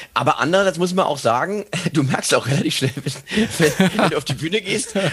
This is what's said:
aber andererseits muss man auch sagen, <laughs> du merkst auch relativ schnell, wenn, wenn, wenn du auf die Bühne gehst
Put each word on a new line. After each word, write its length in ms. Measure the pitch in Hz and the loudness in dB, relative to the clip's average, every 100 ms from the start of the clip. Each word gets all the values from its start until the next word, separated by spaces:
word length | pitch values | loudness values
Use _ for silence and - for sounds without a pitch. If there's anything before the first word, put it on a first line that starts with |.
| - | -6
aber 280 | 117 135 131 | 0 0 2
andererseits 360 | 139 190 190 165 | 2 4 2 2
muss 160 | 180 | 0
man 120 | 185 156 | 0 0
auch 120 | 139 | 0
sagen, 460 | 120 120 170 208 - - | 0 2 0 -4 -6 -6
<laughs> 140 | 160 | -2
du 100 | 151 | 0
merkst 320 | 131 196 - | 0 0 2
auch 140 | 127 123 | 0 2
relativ 300 | 139 - - | 0 0 -2
schnell, 120 | 127 - | -2 -2
wenn, 520 | - - - 214 220 - | -6 -8 -4 -2 0 2
wenn, 140 | 156 - 185 208 | 2 4 2 2
wenn 100 | 185 | 2
du 60 | 147 | 0
auf 80 | |
die 100 | - | -4
Bühne 260 | 123 160 214 | -4 -2 -4
gehst 340 | 185 214 - 196 175 | -2 -4 -4 -2 -2